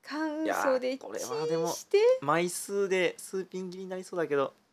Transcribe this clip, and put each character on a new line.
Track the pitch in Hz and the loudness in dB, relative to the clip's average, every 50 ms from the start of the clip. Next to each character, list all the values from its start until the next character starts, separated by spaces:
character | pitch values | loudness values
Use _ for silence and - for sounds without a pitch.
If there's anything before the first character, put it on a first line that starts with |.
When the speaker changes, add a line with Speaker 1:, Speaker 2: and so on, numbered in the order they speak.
| _ | _
Speaker 1:
カ | - 262 302 311 | -8 -4 -4 -2
ン | 311 302 311 320 | -2 -2 -2 0
嘘 | 302 - - - 277 262 254 | 0 0 2 2 2 2 2
で | 247 254 | 0 -2
Speaker 2:
い | |
や | 262 | -4
ー、 | 269 | -4
こ | - 202 208 | -8 -10 -8
れ | 226 - | -8 -6
は | - 494 453 466 | -4 -4 -4 -2
で | 480 480 | 0 0
も、 | 494 494 | 0 0
Speaker 1:
チ | 339 | 0
ン | 302 | -2
し | - - | -4 -4
て。 | _ - 403 440 480 508 523 | _ 4 6 6 6 4 4
Speaker 2:
枚 | - 139 - 165 175 180 | 4 2 2 2 2 0
数 | - - - - 202 202 202 | -4 -6 -8 -4 -2 -2 0
で | 185 185 185 180 160 - | 2 4 4 4 2 0
数 | - - - - 190 180 | -2 -12 -8 -6 -6 -6
ピ | 170 - 185 | -6 -8 -8
ン | 185 185 | -8 -8
切 | 175 | -10
り | 185 190 | -10 -10
に | 185 | -8
な | 185 | -8
り | 185 190 | -8 -8
そ | - - | -6 -2
う | 180 | -2
だ | 160 | 0
け | 139 147 | 2 2
ど。 | 139 135 - - _ _ _ | 2 2 0 -2 _ _ _